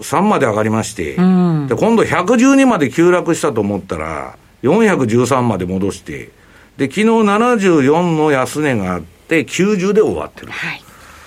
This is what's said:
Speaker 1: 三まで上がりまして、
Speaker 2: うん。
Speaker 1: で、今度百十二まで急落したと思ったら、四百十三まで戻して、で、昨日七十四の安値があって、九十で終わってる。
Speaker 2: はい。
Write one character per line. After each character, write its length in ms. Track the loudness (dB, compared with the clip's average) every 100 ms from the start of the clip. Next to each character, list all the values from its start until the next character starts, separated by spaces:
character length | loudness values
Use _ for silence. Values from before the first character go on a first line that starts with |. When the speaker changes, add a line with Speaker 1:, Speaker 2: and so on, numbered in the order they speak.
Speaker 1:
三 260 | -4 0 2
ま 100 | 2
で 80 | 0
上 80 |
が 80 | 0
り 80 | 0
ま 120 | -2
し 120 | -4
て、 220 | -6 -6 0
Speaker 2:
う 60 |
ん。 440 | 2 2 2 0 -2
Speaker 1:
で、 60 |
今 220 | 0 2 2
度 80 |
百 340 | 2 0 0 2
十 160 | 4
二 100 | 4
ま 140 | 4 2
で 120 | 0
急 200 | 2 2
落 240 | 2 0
し 60 | -2
た 120 | -2
と 80 | -2
思 180 | -2 -4
っ 20 |
た 160 | -6 -8
ら、 400 | -8 -8 -12 -16 _ _
四 220 | 0 2 2
百 200 | 2 0
十 200 | 0 2
三 220 | 0 0
ま 100 | -2
で 80 | -4
戻 240 | -4 -4
し 100 | -6
て、 300 | -12 -14 -16 _ _ -20 _ -6
で、 100 | -4
昨 140 | 0
日 240 | 2 2
七 340 | 2 2 0 2
十 260 | 2 4
四 320 | 4 2 0 0
の 140 | 0
安 300 | 0 -2 -2
値 160 | -2 -2
が 180 | -4
あ 40 | -6
っ 40 |
て、 420 | -10 -14 -4 -2
九 320 | -2 -2 0 0
十 180 | 0
で 60 | 2
終 160 | 0 -2
わ 100 | -8
っ 40 |
て 160 | -14 -16
る。 60 |
Speaker 2:
は 200 | -12 -10
い。 100 | -12 -18 -20 -20 -20